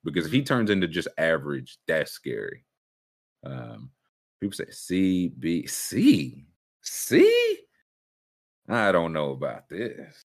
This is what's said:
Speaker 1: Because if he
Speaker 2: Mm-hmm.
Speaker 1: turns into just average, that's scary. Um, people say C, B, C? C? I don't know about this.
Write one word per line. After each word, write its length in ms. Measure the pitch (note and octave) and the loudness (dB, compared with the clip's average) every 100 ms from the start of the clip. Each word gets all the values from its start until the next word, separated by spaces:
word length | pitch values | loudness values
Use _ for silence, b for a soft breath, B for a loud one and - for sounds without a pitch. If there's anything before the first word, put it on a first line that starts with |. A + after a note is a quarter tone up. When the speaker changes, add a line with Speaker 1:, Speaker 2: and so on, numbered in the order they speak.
| E2 | -6
Speaker 1:
Because 200 | E2+ D#2+ | -4 0
if 60 | |
he 80 | C3 | 0
Speaker 2:
Mm-hmm. 60 | C3 | 2
Speaker 1:
turns 240 | B2+ G#2+ | 0 2
into 180 | G2 F2 | 2 0
just 220 | E2+ - - | -2 -4 -2
average, 600 | E2 D#2+ D2 C#2 B1+ - - | 0 0 -2 -8 -8 -10 -2
that's 240 | D#2+ C#2+ | -2 -2
scary. 500 | - C2+ A1+ G1+ - _ _ _ _ _ _ _ _ | -8 -8 -6 -8 -12 _ _ _ _ _ _ _ _
Um, 480 | - C3 A#2 G#2+ C3 _ _ _ _ - | -14 -12 -12 -16 -20 _ _ _ _ -8
people 160 | G2 - | -8 -6
say 140 | - | -12
C, 600 | - - F#2 F#2+ F#2 F2 - | -12 -4 0 2 2 0 -4
B, 300 | E2 E2+ - | -2 -2 -4
C? 760 | - - G2 C4+ F2 C2 - - _ _ _ | -8 -4 2 4 4 2 -10 -20 _ _ _
C? 760 | - - - B2+ G#4 A#4+ A#4 F#4+ _ _ _ _ _ _ _ _ _ _ - | -12 -8 2 6 8 6 2 -2 _ _ _ _ _ _ _ _ _ _ -4
I 240 | A#2 G#2 | 2 4
don't 180 | F2+ E2 | 4 2
know 200 | D#2 D2 | 0 -2
about 360 | C#2 C2+ - - | -2 -6 -8 -10
this. 540 | F2 A2+ - - - | -8 -8 -10 -18 -20